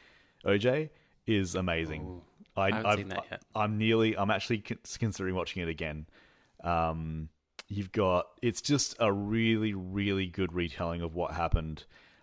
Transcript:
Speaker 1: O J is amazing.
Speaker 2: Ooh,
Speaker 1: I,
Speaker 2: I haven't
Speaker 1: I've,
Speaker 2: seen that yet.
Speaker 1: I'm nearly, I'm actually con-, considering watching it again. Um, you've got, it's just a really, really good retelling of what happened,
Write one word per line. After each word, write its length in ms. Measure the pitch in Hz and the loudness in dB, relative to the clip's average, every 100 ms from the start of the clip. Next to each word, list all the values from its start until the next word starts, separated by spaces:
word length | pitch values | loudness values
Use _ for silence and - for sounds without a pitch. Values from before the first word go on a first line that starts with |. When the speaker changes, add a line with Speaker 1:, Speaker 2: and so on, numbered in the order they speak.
| - _ _ _ | -20 _ _ _
Speaker 1:
O 140 | - 101 | 2 2
J 320 | 120 143 156 - _ _ - | 4 2 -2 -10 _ _ 0
is 260 | 107 92 | 2 2
amazing. 480 | 90 90 82 80 78 | 0 0 0 -2 -6
Speaker 2:
Ooh, 200 | 92 87 - _ - - | -8 -12 -18 _ -10 0
Speaker 1:
I, 60 | |
Speaker 2:
I 80 | 98 | 0
haven't 160 | 107 107 | 2 2
Speaker 1:
I've, 120 | 104 | 2
Speaker 2:
seen 100 | 95 | 0
that 140 | 92 - | -6 -6
yet. 120 | - - | -12 -8
Speaker 1:
I'm 240 | 107 104 107 | -2 0 2
nearly, 400 | 110 113 110 104 | 4 6 4 2
I'm 140 | 101 | 0
actually 260 | 98 - 113 | 0 0 -4
con-, 200 | - 117 - - | -4 -10 -10 -4
considering 380 | 110 98 95 92 | -2 0 -2 -2
watching 260 | 85 92 | -2 -4
it 60 | 85 | -4
again. 380 | 80 80 76 80 - - _ _ - | -4 -4 -6 -12 -18 -20 _ _ -8
Um, 640 | 87 85 82 80 80 80 78 - _ - - | -2 0 0 -2 -6 -6 -8 -14 _ -20 -8
you've 240 | 101 95 | -6 -2
got, 340 | 110 95 90 - _ | 2 4 2 0 _
it's 180 | 120 - | -2 -2
just 360 | - 143 - - | 0 2 0 2
a 140 | 110 | 2
really, 600 | 101 101 113 113 110 110 | 2 0 2 4 4 2
really 540 | 98 92 98 101 98 92 | -2 -4 -2 0 2 0
good 260 | 92 90 | -2 -2
retelling 500 | 87 85 - 85 85 | 0 -2 -2 -4 -2
of 120 | 85 | -4
what 160 | 82 82 | -2 -4
happened, 520 | 82 82 85 80 76 - - - _ | -2 0 0 0 -10 -14 -20 -20 _